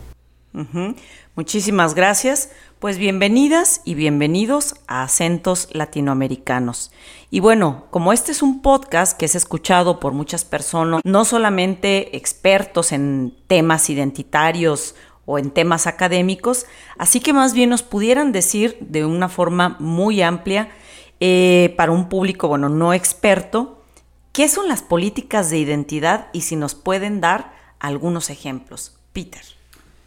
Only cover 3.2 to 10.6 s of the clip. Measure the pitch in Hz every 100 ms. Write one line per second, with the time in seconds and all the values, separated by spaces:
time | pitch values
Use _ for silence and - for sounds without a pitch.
3.2 | 202 233 285 330 349 - - 151 151 147
4.2 | 151 175 220 285 285 - - 127 131 -
5.2 | 165 170 185 180 - 156 151 151 139 135
6.2 | 131 131 - 127 120 120 - - - -
7.2 | - 190 202 226 165 131 - 180 175 240
8.2 | - 294 277 262 277 269 - 165 185 -
9.2 | 160 175 - 160 - 185 180 170 143 135
10.2 | 151 170 - 147